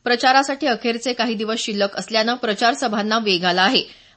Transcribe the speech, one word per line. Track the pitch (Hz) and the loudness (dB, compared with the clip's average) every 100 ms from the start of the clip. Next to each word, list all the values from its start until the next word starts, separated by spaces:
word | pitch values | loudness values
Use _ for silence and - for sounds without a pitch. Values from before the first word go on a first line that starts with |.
प्रचारासाठी | - 240 262 262 277 277 302 | -2 2 4 4 2 -2 -2
अखेरचे | 220 240 233 254 | -2 -2 -4 -4
काही | 247 233 | -2 -2
दिवस | 214 214 226 | -2 -4 -4
शिल्लक | - 208 202 - | -4 -2 -2 -2
असल्यानं | 185 220 220 247 | -4 0 0 0
प्रचार | 226 202 233 | -2 2 2
सभांना | 269 247 214 214 220 | 2 -2 -2 0 0
वेग | 214 180 | 0 0
आला | 180 180 | 2 2
आहे. | 190 262 - - - | 4 2 -2 -12 -20